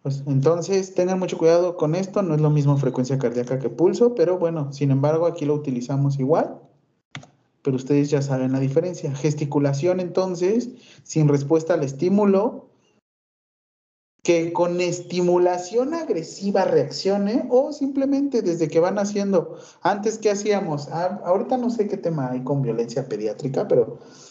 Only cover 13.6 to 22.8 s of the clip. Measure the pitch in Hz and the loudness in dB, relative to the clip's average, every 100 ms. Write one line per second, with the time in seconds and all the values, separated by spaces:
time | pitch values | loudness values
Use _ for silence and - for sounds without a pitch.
13.6 | _ _ _ _ _ _ - 170 165 170 | _ _ _ _ _ _ 2 2 2 0
14.6 | 175 175 180 - - 180 180 175 180 180 | 0 0 -2 -4 -6 0 2 4 4 0
15.6 | - 226 269 330 311 180 156 - 196 202 | -2 -2 -2 -2 -4 -4 -6 -8 -2 0
16.6 | 180 160 139 - 190 202 202 254 247 247 | 2 2 0 -2 -2 0 0 -2 2 2
17.6 | 302 294 277 269 269 269 285 240 196 165 | 2 -2 -4 -2 0 0 0 0 0 0
18.6 | 156 160 175 202 202 202 202 190 - - | 0 2 2 0 -2 -2 0 0 0 -8
19.6 | - - 170 202 214 214 214 202 214 202 | -18 -4 -2 0 -2 -2 0 0 0 -2
20.6 | 170 143 139 151 180 202 170 196 240 254 | -2 -6 -6 -4 -4 -4 0 0 0 -2
21.6 | 233 - 202 196 170 160 127 127 - 143 | -2 -2 -2 -4 -4 -4 -4 -4 -2 -2
22.6 | 120 113 | 0 -2